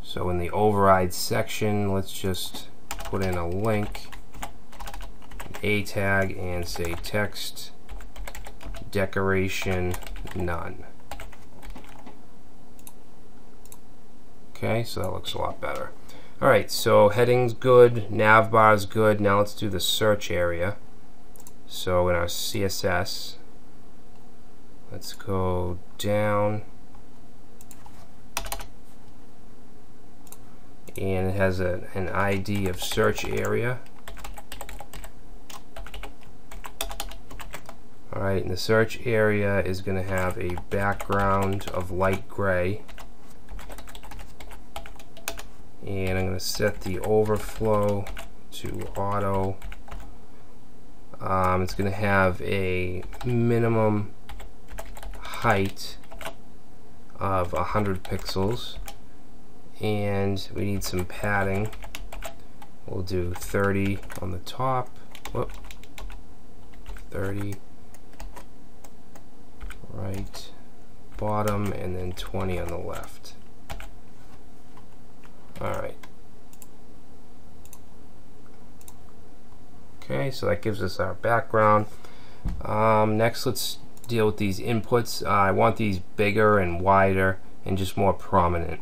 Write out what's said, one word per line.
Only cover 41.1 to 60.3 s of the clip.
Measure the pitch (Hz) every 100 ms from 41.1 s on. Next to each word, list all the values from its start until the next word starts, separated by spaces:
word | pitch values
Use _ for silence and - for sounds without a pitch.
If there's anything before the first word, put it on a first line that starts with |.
| 98 98 98 98 98 -
of | - 92
light | 90 95 95 -
gray. | - 98 90 90 104 - - - - - - - - - - - - - - - - - - - - - - - - - - - - - - -
And | 98 95 92
I'm | 92
gonna | 92
set | - - 104 -
the | 98 90
overflow | 98 107 107 104 - - 110 107 104 101 101 - - - -
to | - - 98 98 -
auto. | 98 101 98 98 98 98 - - - - - - - - - - - - - - - -
Um, | 107 95 92 92
it's | 92
gonna | - 101
have | 98 104 98 95 90
a | 92 98 92 90 90 90 - -
minimum | 123 120 117 117 117 113 110 104 101 - - - - - - - - - - -
height | - - 117 101 98 - - - - - - - - - - - - - - -
of | 98 95 87
a | 80
hundred | 87 107 101 92
pixels, | - 98 - 95 98 123 - - - - - - - - - - - -
and | 104 107 104 101 98